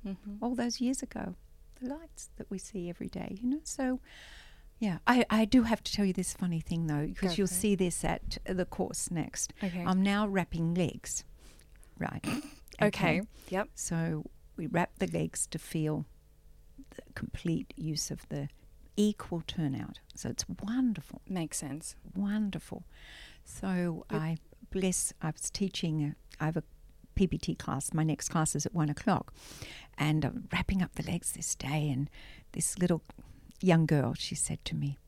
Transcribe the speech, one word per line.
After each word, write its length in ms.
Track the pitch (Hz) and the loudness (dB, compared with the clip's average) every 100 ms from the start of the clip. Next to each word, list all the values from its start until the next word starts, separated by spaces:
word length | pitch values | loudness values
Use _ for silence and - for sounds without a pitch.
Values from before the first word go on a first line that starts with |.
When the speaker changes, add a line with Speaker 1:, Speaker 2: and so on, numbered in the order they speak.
Speaker 1:
Mm-hmm. 340 | 202 190 208 202 | -8 -8 -8 -6
Speaker 2:
all 140 | 233 247 | -4 0
those 240 | 240 233 | -2 0
years 200 | 240 269 | 0 0
ago, 360 | - - - 185 - - - - | -4 -6 -6 -8 -16 -20 -20 -12
the 80 | 254 | -8
lights 420 | 294 330 - - - | -8 -12 -18 -18 -14
that 140 | - | -8
we 80 | 190 | -8
see 300 | - 202 175 | -8 -8 -8
every 160 | 170 - | -6 -8
day, 320 | - - 190 | -6 -8 -4
you 80 | 247 | -2
know. 120 | 294 | -2
So, 380 | - - 262 254 - - - - - - - - | -4 -2 -2 -2 -6 -20 -18 -18 -20 -20 -20 -4
yeah, 180 | 214 165 - | -2 2 6
I, 180 | 247 - | 6 6
I 140 | 220 | 4
do 180 | 214 254 | 8 6
have 180 | 226 226 | 6 2
to 80 | - | 0
tell 120 | - | 2
you 80 | 202 | 4
this 200 | 185 180 | 4 -2
funny 240 | - 180 165 | 0 0 0
thing, 300 | - 170 160 | 0 0 2
though, 180 | 147 151 | 2 0
'cause 160 | 190 190 | 0 0
Speaker 1:
Go 40 | 170 | 2
Speaker 2:
you'll 100 | 190 | 2
Speaker 1:
for 80 | |
it. 20 | 180 | 2
Speaker 2:
see 140 | 214 196 | 4 4
this 280 | 180 - | 4 2
at 340 | - - - - | 0 0 -2 -6
the 200 | - 185 | -2 0
course 480 | 175 - 185 - - | 0 0 -2 -2 -2
next. 400 | 170 - - - - | -2 -2 -4 -6 -2
Speaker 1:
Okay. 220 | 196 175 175 | -2 0 2
Speaker 2:
I'm 160 | 185 | 4
now 240 | 196 202 214 | 6 4 2
wrapping 480 | 196 170 165 165 | 2 0 0 2
legs, 480 | 175 170 - - - - - - - - - - - | 4 2 0 -6 -8 -8 -18 -20 -20 -20 -20 -20 -6
right? 260 | - - | -4 -4
Speaker 1:
<clears throat> 180 | - 240 - - - - | -4 -4 -6 -18 -20 2
Okay. 380 | 208 - 180 170 | 2 4 2 2
Speaker 2:
Okay. 20 | 208 - - | 0 -12 -6
Speaker 1:
Yep. 180 | 185 208 - | -4 -4 -6
Speaker 2:
So 480 | - 170 165 156 - - - - | -4 0 0 -2 -6 -14 -16 -8
we 100 | 160 | 0
wrap 320 | 165 - - | 2 0 -2
the 80 | 175 | -2
legs 400 | 165 160 - - | 0 -2 -2 -4
to 100 | 160 | -4
feel 440 | - 165 151 151 151 - - - - - - - 269 - | -4 0 0 0 -4 -12 -20 -20 -20 -20 -20 -20 -18 -18
the 60 | - | -14
complete 580 | - - - 175 160 - - | -10 -8 -4 0 0 -2 -6
use 340 | 156 151 - | -4 -4 -4
of 180 | 147 - | -8 -6
the 200 | 147 143 - - - - - | -6 -6 -10 -20 -20 -8 2
equal 460 | 208 208 - 170 - | 2 2 -4 -6 -4
turnout. 540 | - 151 131 - - - - | -2 -2 -2 -6 -12 -18 -8
So 140 | - | -6
it's 140 | - - 180 | -4 -6 -6
wonderful. 560 | 202 247 254 196 - - - | -2 2 2 0 -8 -16 -6
Speaker 1:
Makes 300 | 185 160 - | -4 -4 -6
sense. 360 | 147 147 - - - 185 | -6 -8 -10 -14 -10 -2
Speaker 2:
Wonderful. 680 | 202 208 208 - - - 170 - - - - - | 0 0 0 -4 -8 -12 -12 -20 -20 -18 -18 -20
So 600 | - - 190 180 175 160 - | -18 -6 -2 0 0 -2 -4
Speaker 1:
Yep. 100 | 160 | -2
Speaker 2:
I 160 | 160 160 - - - | 0 -2 -6 -20 -6
bless, 400 | 190 190 180 - - | 0 2 2 -2 -2
I 80 | 160 | -4
was 180 | - - | -4 -6
teaching, 540 | - 196 - 175 156 | -2 -2 0 0 2
uh, 120 | 147 - - - | 0 -2 -14 -4
I 40 | 156 | 0
have 100 | 165 | 0
a 80 | - - - - - | -4 -18 -20 -20 -6
P 120 | - 190 | 2 4
P 100 | - | 2
T 160 | - | -2
class, 380 | - - 135 - | -4 -2 -2 0
my 100 | 160 | 2
next 260 | 156 151 - | 2 2 0
class 260 | 160 156 143 | 2 2 2
is 80 | |
at 100 | - | -2
one 140 | 170 151 | 0 0
o'clock, 460 | 147 - 180 - - - - - - - - | 2 2 2 2 -14 -18 -14 -14 -14 -16 -2
and 260 | 147 156 | 2 4
I'm 240 | 143 - - | 2 -2 -4
wrapping 300 | 180 - 190 | -2 2 2
up 120 | 180 | 0
the 80 | - | -2
legs 300 | 151 170 - | -2 -2 -2
this 220 | - 165 | -4 -4
day, 360 | - 131 151 151 | -4 0 0 2
and 180 | 131 143 - - - - | 0 -2 -6 -18 -18 -10
this 260 | - - - | -2 -2 2
little 240 | 180 165 - - - - - - | 2 2 0 -20 -18 -20 -20 0
young 240 | 180 165 | 6 8
girl, 300 | 156 151 123 | 8 6 4
she 200 | - - | -2 -4
said 300 | 165 - 156 | -4 -4 -4
to 100 | - | -4
me 240 | 160 143 139 | -2 -2 -4